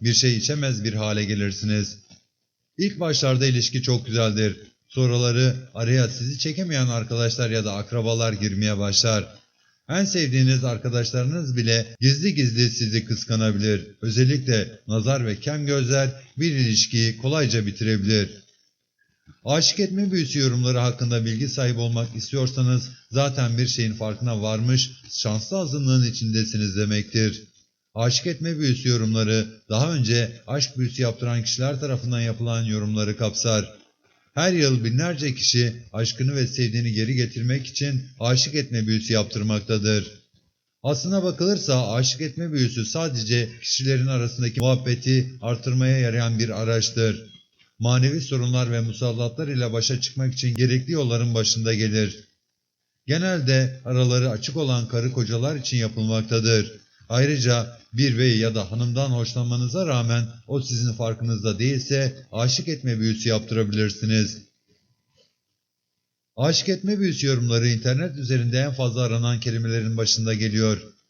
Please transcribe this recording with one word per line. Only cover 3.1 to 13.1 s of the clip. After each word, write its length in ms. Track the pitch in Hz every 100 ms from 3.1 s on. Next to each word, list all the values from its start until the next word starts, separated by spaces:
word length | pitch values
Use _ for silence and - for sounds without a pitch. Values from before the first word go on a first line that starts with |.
| 139 135 127 135
ilişki 360 | 123 117 131
çok 240 | 123 120 -
güzeldir. 500 | 113 110 104 104 - - _ _
Sonraları 640 | 135 127 120 123 120 127 131 -
araya 340 | 104 117 127 120
sizi 300 | 127 120 143
çekemeyen 480 | 160 151 180 143 127
arkadaşlar 640 | 117 117 117 117 120 117
ya 140 | 113
da 100 | 107
akrabalar 580 | 98 101 117 113 113 113
girmeye 460 | 101 104 98 107 101
başlar. 680 | 101 98 117 107 - - _ _ _ _ -
En 160 | 175
sevdiğiniz 600 | 196 185 143 131 131 131
arkadaşlarınız 920 | 127 113 123 120 117 127 127 170 143 120
bile 400 | 113 113 113 113
gizli 340 | 131 143 196
gizli 360 | 147 123 113 120
sizi 340 | - 110 110
kıskanabilir. 840 | 107